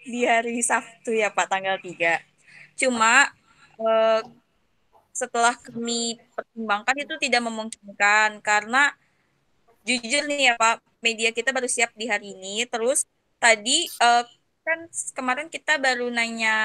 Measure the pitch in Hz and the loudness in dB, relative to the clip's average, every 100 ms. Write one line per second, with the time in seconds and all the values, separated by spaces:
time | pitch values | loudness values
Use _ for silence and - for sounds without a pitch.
0 | 269 240 247 233 233 233 - 240 - - | -10 -2 2 2 0 -4 -2 -2 -4 -10
1 | - 220 202 190 170 190 190 190 180 165 | -4 -2 0 0 -2 -2 -2 -4 -6 -2
2 | 165 165 - _ _ - - - 262 233 | 0 0 -4 _ _ -20 -18 -4 -2 2
3 | 226 254 277 - _ _ _ - 220 226 | 4 6 4 -2 _ _ _ -4 0 2
4 | 220 220 226 _ _ _ _ _ _ _ | 4 2 -2 _ _ _ _ _ _ _
5 | _ - 247 233 233 247 - 233 233 233 | _ -8 -4 2 2 0 -8 -8 -6 -4
6 | 233 226 _ - - 226 214 208 214 277 | -4 -8 _ -14 -12 -8 -4 -2 0 -2
7 | 285 311 277 240 233 220 220 - 202 - | -6 -4 0 0 0 -6 -10 -14 -16 0
8 | 202 214 214 208 214 208 214 254 294 - | 4 6 4 0 0 0 2 2 2 0
9 | _ _ _ _ _ _ _ _ 214 247 | _ _ _ _ _ _ _ _ -4 -2
10 | 226 294 294 285 262 233 226 226 _ _ | 0 -2 0 0 0 4 2 0 _ _
11 | 233 220 226 233 240 254 254 - 233 214 | -4 -2 -2 -2 -4 -4 -4 -2 -4 -4
12 | 233 208 202 190 190 208 240 220 233 294 | -6 -6 -6 -14 -8 -8 -6 -2 -2 -2
13 | - _ _ _ 233 220 220 302 330 - | -4 _ _ _ 2 4 2 -2 -2 0
14 | 240 240 240 _ _ _ 320 330 330 - | 2 4 0 _ _ _ -6 -6 -6 -12
15 | - - 254 262 330 294 - 302 269 247 | -10 -6 -4 -4 -8 -8 -2 0 0 0
16 | 240 240 233 226 220 220 | -2 -4 -4 -2 0 0